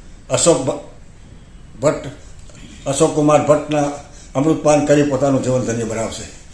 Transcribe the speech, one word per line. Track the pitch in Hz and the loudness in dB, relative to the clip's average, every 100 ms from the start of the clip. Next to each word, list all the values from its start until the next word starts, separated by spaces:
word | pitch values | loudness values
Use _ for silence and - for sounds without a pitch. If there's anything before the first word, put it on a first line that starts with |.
| - - - | -20 -20 -4
અશોક | 131 170 143 131 | 2 2 2 0
ભ-, | 147 - - - - - - - - - - | -6 -12 -20 -20 -20 -20 -20 -20 -20 -20 -2
ભટ્ટ, | 143 143 135 - - - - - - - 147 | -2 -2 -6 -16 -20 -20 -20 -20 -20 -10 -6
અશોક | 135 160 151 | 0 2 2
કુમાર | 147 147 - | 4 4 4
ભટ્ટના | 147 147 151 143 - - - - 135 | 2 0 -2 -2 -6 -14 -20 -8 -2
અમૃતપાન | 156 151 151 151 143 | 0 2 2 2 4
કરી | 147 | 2
પોતાનું | 143 131 139 131 | 2 0 0 0
જીવન | 120 127 | 0 -2
ધન્ય | 117 117 | -2 -4
બનાવશે, | 110 110 107 - - - - | -4 -6 -6 -8 -14 -18 -20